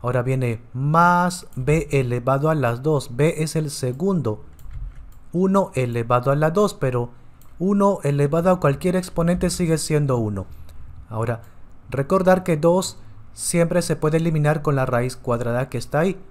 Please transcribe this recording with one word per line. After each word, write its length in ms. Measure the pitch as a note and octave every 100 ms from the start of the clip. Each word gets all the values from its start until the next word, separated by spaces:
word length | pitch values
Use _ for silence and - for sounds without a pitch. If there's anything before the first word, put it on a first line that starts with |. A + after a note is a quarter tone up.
ahora 200 | A#2+ B2
viene 400 | B2 C3 B2 A2+ -
más 720 | B2 C#3+ E3 F3 F3 F3+ F3 - -
B 320 | B2 D#3+ C#3+
elevado 580 | C#3 B2 B2 A#2+ C#3 D3+
a 60 | D#3
la 200 | B2 A#2+
dos. 400 | C#3+ D3 - A#2+
B 280 | D3+ D3+
es 120 | D#3 D#3+
el 140 | D3+
segundo. 760 | - B2+ B2+ F#3+ F#3 A#2 G#2+ - - - - - - - - -
Uno 400 | E3+ F#3+ G3 F#3 -
elevado 560 | B2 A#2 A#2 B2 B2
a 40 | C#3+
la 160 | D#3
dos, 220 | E3+ G#3
pero 380 | - C3+ B2 A#2+ - - - - -
uno 400 | F3+ G3+ G3+ F#3+
elevado 460 | C#3+ C#3+ C#3+ D#3+ F3+
a 80 | F3+
cualquier 360 | D3+ C#3 F3+ F#3
exponente 540 | F3+ - E3+ F3+ F3+
sigue 280 | - F3 D#3+
siendo 400 | - D3+ C#3+ B2
uno. 280 | A2 G2 F2 - - - - - -
Ahora, 320 | A2 A2+ A2+ - - - - -
recordar 540 | B2+ C#3 F#3+ F#3 F#3
que 140 | F3+ D#3
dos 400 | E3 F3+ F#3 - - - -
siempre 480 | - - E3+ E3+ F3+
se 140 | E3+ D#3
puede 220 | D#3 D#3+
eliminar 440 | E3 D#3+ D3 D#3
con 140 | D3 C#3
la 100 | B2+
raíz 300 | B2 B2+ B2
cuadrada 540 | - A#2 A#2+ A#2+ C3
que 80 | B2
está 220 | - C#3+
ahí 200 | F3+ F3 -